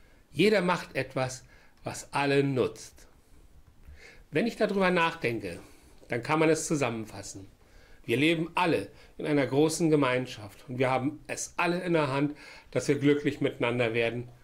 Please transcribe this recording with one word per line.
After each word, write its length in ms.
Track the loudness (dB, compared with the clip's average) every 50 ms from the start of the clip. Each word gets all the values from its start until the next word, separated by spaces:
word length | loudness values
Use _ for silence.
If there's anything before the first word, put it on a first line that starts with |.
| -20 -20 -20 -20 -20 _
Jeder 280 | -2 2 2 4 4 4
macht 340 | 2 2 0 -2 -4 -6 -4
etwas, 500 | -4 -4 -2 -2 -4 -4 -4 -6 -12 -16 -20 -20 -20 -20 -20 -20 -12
was 300 | -12 -10 -10 -10 -14 -6
alle 320 | -2 0 0 2 4 2 2
nutzt. 640 | 2 2 0 0 0 -2 -8 -18 -20 -20 -20 -20 -20 -20 -20 -20 _ -20 -20 -20 -20 -20 -20 -20 -20 -20 -20 -20 -20 -20 -20 -20 -20 -20 -20 -20 _
Wenn 160 | -2 0 0
ich 100 | 0 0
darüber 340 | 0 -2 0 2 2 2 4
nachdenke, 720 | 4 4 2 2 0 -2 -2 -2 -2 -2 -6 -8 -10 -12 -16 -20 -20 -20 -20 -20 -20 -20 -8 -6
dann 140 | -6 -4
kann 160 | 0 0 2 4
man 120 | 4 4
es 160 | 4 2 0
zusammenfassen. 800 | -2 0 0 0 -2 -2 -6 -8 -10 -12 -14 -14 -14 -14 -16 -18 -18 -20 _ _ _ -20 -20 -20 -20 -20 -16 -4
Wir 140 | -2 0 2
leben 320 | 2 2 2 0 -2 -2 0
alle 340 | 0 2 2 2 0 -2 -6 -14 -20 -20 -20 -12 -8
in 80 | -4
einer 200 | 0 0 0 0
großen 420 | 2 2 2 2 2 2 0 2 2
Gemeinschaft 760 | 4 4 4 2 2 0 -2 -4 -10 -14 -16 -16 -18 -20 -14 -12
und 100 | -2 0
wir 120 | 0 2
haben 300 | 2 0 0 -2 -6 -6 -10
es 280 | -10 -8 -8 -8 -8 -4
alle 240 | -2 0 0 0 -2
in 140 | -2 0 2
der 140 | 2 2 2
Hand, 280 | 0 0 0 0 -2 -6 -16 -20 -20 -20 -20 -6
dass 160 | -4 -4 0
wir 120 | 0 0 4
glücklich 420 | 4 4 4 4 2 -2 -2 0
miteinander 540 | -2 -2 0 0 0 0 2 2 0 0 2
werden 340 | 0 0 0 -2 -4 -8 -10 -16 -20